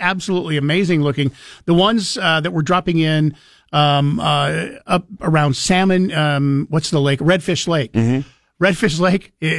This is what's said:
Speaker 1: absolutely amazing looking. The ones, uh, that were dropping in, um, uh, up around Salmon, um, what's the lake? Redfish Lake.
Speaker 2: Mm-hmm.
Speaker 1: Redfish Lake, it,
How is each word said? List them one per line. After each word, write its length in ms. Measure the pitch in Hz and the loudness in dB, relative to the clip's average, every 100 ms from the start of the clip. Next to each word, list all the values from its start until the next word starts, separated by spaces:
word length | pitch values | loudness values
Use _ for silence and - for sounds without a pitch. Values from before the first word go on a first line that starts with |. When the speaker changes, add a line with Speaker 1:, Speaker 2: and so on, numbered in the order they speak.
Speaker 1:
absolutely 560 | 180 190 180 180 165 151 | -4 -4 -4 -4 -2 -2
amazing 460 | 143 175 180 165 | 0 0 2 2
looking. 280 | 147 139 135 - - - - | 0 0 -2 -4 -16 -12 0
The 80 | |
ones, 440 | 170 196 233 185 175 | 2 4 2 -2 -4
uh, 200 | 180 160 | 0 0
that 120 | 160 | -2
were 100 | 170 | -4
dropping 360 | 147 180 180 165 | 0 0 0 0
in, 360 | 156 156 151 151 _ _ _ | 2 2 0 -2 _ _ _
um, 460 | 147 147 143 143 - | 0 2 2 0 0
uh, 480 | 160 147 143 156 - - - | 0 0 -2 -4 -8 -12 -4
up 180 | 180 - 208 | -4 -4 -8
around 360 | 170 160 147 131 | -2 2 2 -2
Salmon, 540 | - 185 190 185 190 | 0 2 2 2 0
um, 540 | 160 151 143 143 139 147 | 0 0 0 0 0 -2
what's 200 | 156 - | -4 -2
the 100 | 160 | 0
lake? 200 | 139 139 | 0 0
Redfish 480 | 151 185 170 170 - | 2 0 0 -4 -2
Lake. 240 | 165 117 | -2 -2
Speaker 2:
Mm-hmm. 360 | 113 113 131 139 _ _ _ | 0 0 0 -4 _ _ _
Speaker 1:
Redfish 340 | 180 175 - 156 | 0 0 -2 0
Lake, 340 | 185 190 - _ | 0 0 -4 _
it, 100 | 160 | -4